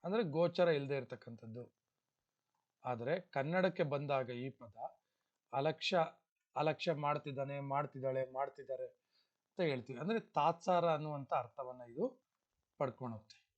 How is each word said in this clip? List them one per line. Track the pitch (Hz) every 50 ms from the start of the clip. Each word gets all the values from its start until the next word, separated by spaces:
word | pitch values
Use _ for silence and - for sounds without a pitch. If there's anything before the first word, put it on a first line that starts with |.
| -
ಅಂದ್ರೆ | 175 190 226 233
ಗೋಚರ | 165 139 160 170 175 175 - 180 170
ಇಲ್ದೇ | 160 143 139 135 143
ಇರತಕ್ಕಂಥದ್ದು. | 139 127 117 - 117 - - 117 113 - 113 110 120 120 110 _ _ _ _ _ _ _ _ _ _ _ _ _ _ _ _ _ _ _ _ _ _ _
ಆದ್ರೆ | 127 123 113 117 123 156 190
ಕನ್ನಡಕ್ಕೆ | 175 _ - 143 135 147 170 185 185 190 175 - 175
ಬಂದಾಗ | 147 139 143 143 143 143 135 131 120
ಈ | 123 120 123 135
ಪದ | 120 _ 123 113 104 110 123 156 - _ _ _ _ _ _ _ _ _ _ _ -
ಅಲಕ್ಷ್ಯ, | 131 139 156 156 - - - 196 175 160 - - _ _ _ _ _ _ _ _
ಅಲಕ್ಷ್ಯ | 131 147 156 151 - - 175 160
ಮಾಡ್ತಿದ್ದಾನೆ, | 143 151 143 147 147 147 147 135 123 139 139 139 143
ಮಾಡ್ತಿದ್ದಾಳೆ, | 139 139 135 139 147 139 - 135 131 135 131 131 131 127 131
ಮಾಡ್ತಿದ್ದಾರೆ | 131 139 139 - - 135 131 131 127 127
ಅಂತ | 123 - _ _ _ _ _ _ _ _ _ _ _ _ -
ಹೇಳ್ತೀವಿ. | 180 160 139 127 117 - 131 120
ಅಂದ್ರೆ | 147 180 226 226
ತಾತ್ಸಾರ | - - _ 160 147 160 170 170 - - 180 175 170 170 160
ಅನ್ನುವಂಥ | 147 151 151 151 143 139 - 175
ಅರ್ಥವನ್ನ | 147 123 117 _ - 135 127 127 127
ಇದು | 123 120 117 135 202 262 247 _ _ _ _ _ _ _ _ _ _ _ _ _
ಪಡ್ಕೊಳುತ್ತೆ. | 147 131 117 - 131 123 113 107 - _ - - _ _ _